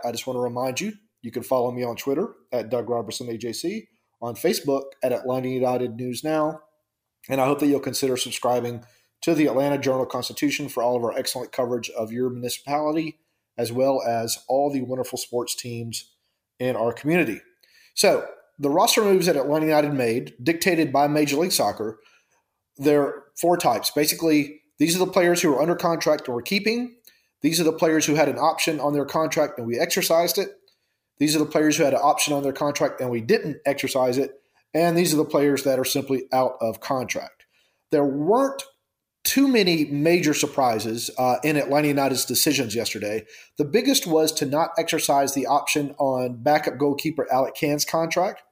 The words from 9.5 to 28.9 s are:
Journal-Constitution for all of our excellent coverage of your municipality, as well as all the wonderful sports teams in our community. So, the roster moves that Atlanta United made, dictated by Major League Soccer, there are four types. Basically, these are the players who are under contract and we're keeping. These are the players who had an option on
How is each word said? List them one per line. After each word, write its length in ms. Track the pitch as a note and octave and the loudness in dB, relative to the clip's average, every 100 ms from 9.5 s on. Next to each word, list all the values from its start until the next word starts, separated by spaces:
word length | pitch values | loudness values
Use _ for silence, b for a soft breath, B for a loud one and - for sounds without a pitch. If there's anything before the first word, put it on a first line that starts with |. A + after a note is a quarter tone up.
| B2 C#3+ C#3 | 2 0 0
Journal-Constitution 920 | C3+ C3 B2+ B2+ B2 - D3 C3+ C#3+ | 0 0 -2 -4 -6 -2 -2 -2 -6
for 160 | B2 | -2
all 120 | A#2+ B2 | 0 0
of 60 | |
our 160 | A#2 C3+ | -2 -2
excellent 320 | B2+ B2+ B2 | -4 -6 -8
coverage 400 | - A#2+ A#2+ A2 | -4 -2 -2 -4
of 220 | A#2 A2 | -6 -6
your 180 | A#2 B2+ | -2 -4
municipality, 880 | B2 A#2+ - C3+ C#3+ D3+ D#3+ D#3+ - _ _ _ - | -4 -8 -8 -4 -2 0 -2 -4 -8 _ _ _ -4
as 140 | A2+ | -4
well 280 | A#2+ C3+ C3+ A#2 | 0 2 2 0
as 320 | A#2 A2+ - - | -2 -2 -6 -2
all 260 | C3+ C#3+ | 0 2
the 100 | C#3 | -2
wonderful 360 | B2 B2+ A#2+ B2 | -4 -6 -6 -8
sports 380 | - A#2+ A#2+ - | -6 -4 -4 -8
teams 580 | B2 A#2 A#2 A2 - _ _ _ _ - | -8 -10 -8 -10 -14 _ _ _ _ -6
in 160 | B2+ A2 | -2 0
our 160 | A#2 | -2
community. 480 | A#2 D3 F3 C3 F#2+ _ _ b b b | -2 0 0 0 -4 _ _ b b b
So, 340 | b G3 C3+ - - _ - | b 2 2 -2 -12 _ -4
the 100 | C#3+ | 0
roster 320 | D#3+ A#3 - | 2 4 4
moves 240 | G3+ F#3 E3+ | 4 4 4
that 80 | |
Atlanta 320 | C#3+ C3+ D#3 D#3 | 2 2 2 2
United 260 | D3+ D3 | 2 2
made, 420 | C#3 A#2 A#2 C#3+ - | 2 0 0 -4 -6
dictated 520 | B2 E3 F#3+ E3 D#3 | -2 0 2 2 2
by 160 | C#3 D3 | 2 2
Major 280 | D3+ C#3+ C#3 | 2 2 0
League 140 | F3+ | 0
Soccer, 480 | - G#2 G#2 A2 - b b b b b b _ - | 0 0 -2 -6 -8 b b b b b b _ -2
there 260 | C#3+ D3 | 2 4
are 220 | C#3 - - - | 2 -4 -14 -2
four 160 | E3+ F3 | 0 2
types. 340 | D#3+ A2 - | 2 0 -2
Basically, 680 | C#3+ D3+ - E3 D3+ C#3 - _ - | -2 -2 0 2 2 0 -8 _ -2
these 160 | D#3+ | 0
are 100 | F3+ | 2
the 60 | F#3 | 0
players 320 | F#3+ F3 F3 | 4 4 4
who 100 | E3 | 2
are 80 | B2+ | 2
under 140 | D#3+ | 2
contract 540 | F3 F3 D#3+ D#3 D3+ - | 0 0 0 0 0 -2
and 80 | A#2+ | -6
we're 60 | |
keeping. 520 | - G3+ G#3+ A#3+ B3 - _ b b b | -2 0 0 -2 -4 -12 _ b b b
These 160 | D3 E3 | 0 2
are 60 | |
the 80 | D#3+ | 2
players 320 | D#3+ E3 D#3 | 2 2 2
who 120 | D#3 D3+ | 2 2
had 120 | C#3+ | 2
an 80 | A#2+ | 2
option 440 | D#3 D3+ - D#3 | 0 2 -2 0
on 120 | C#3+ | 0